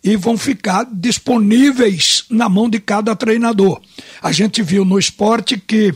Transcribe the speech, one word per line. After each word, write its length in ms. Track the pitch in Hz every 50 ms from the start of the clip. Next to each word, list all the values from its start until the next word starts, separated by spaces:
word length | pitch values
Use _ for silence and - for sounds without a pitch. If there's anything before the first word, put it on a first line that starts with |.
| _
e 100 | 185 214
vão 240 | 214 175 233 233 220
ficar 480 | - 277 254 - - 202 185 196 240 254
disponíveis 1300 | 233 185 170 247 233 - _ - 254 233 214 202 220 240 269 285 262 247 247 214 190 156 - - - - - _
na 180 | 240 220 240 214
mão 220 | 185 196 226 240
de 80 | 214 226
cada 380 | - - - 208 220 226 226
treinador. 640 | - - 220 220 233 233 233 226 196 196 190 160 - _ _ _ - - - - - -
A 80 | 160
gente 320 | 160 147 202 220 - - 220
viu 220 | 147 180 202 196
no 160 | 185 190 196
Sport 540 | - - - - 208 208 226 233 208 - 262 202 -
que 260 | - 220 220 214 202 151